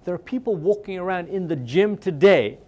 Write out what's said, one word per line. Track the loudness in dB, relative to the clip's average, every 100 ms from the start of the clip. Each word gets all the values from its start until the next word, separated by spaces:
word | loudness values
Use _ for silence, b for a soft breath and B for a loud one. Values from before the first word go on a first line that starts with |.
there | -6
are | -8
people | -6 -6 -4 -2
walking | 0 -2 -4 -8
around | -4 -6 -6
in | -6 -4
the | -6
gym | -2 0 0 0
today. | -6 4 6 6 4 -4